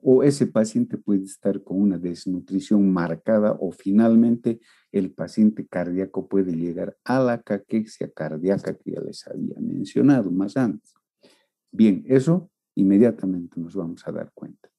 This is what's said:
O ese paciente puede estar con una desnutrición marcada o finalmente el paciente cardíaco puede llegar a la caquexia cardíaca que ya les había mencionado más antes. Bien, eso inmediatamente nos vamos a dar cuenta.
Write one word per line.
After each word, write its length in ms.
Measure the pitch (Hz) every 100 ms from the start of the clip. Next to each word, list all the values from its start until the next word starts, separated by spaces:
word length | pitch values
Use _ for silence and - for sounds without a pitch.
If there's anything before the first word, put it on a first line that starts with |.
O 200 | - 127
ese 240 | 139 139 123
paciente 500 | - 110 123 120 -
puede 260 | - 101
estar 400 | 95 - 101 98
con 160 | - 92
una 200 | 101 90
desnutrición 920 | 87 85 - 90 - 95 92 104 98
marcada 640 | 92 85 82 - 110 107 -
o 120 | 90
finalmente 880 | - - 98 113 113 117 120 - 113 _ _ _
el 200 | 101 92
paciente 560 | - 87 - 107 110 -
cardíaco 600 | 90 87 90 95 - 87
puede 260 | 98 92
llegar 440 | 82 87 85 90 -
a 160 | - 127
la 220 | 127 120
caquexia 720 | - 101 - 113 110 - -
cardíaca 640 | - 78 78 90 98 - -
que 160 | -
ya 100 | 80
les 260 | - - -
había 320 | - - -
mencionado 720 | - - 98 - 127 139 98
más 260 | 87 98 135
antes. 360 | 123 85 _ _ _ _ _ _ _ _ _
Bien, 320 | - 110 95 -
eso 420 | 131 131 175 - _ _ -
inmediatamente 840 | 98 98 120 113 95 92 87 -
nos 160 | 82 95
vamos 320 | 85 85 -
a 40 |
dar 200 | - -
cuenta. 360 | - - - _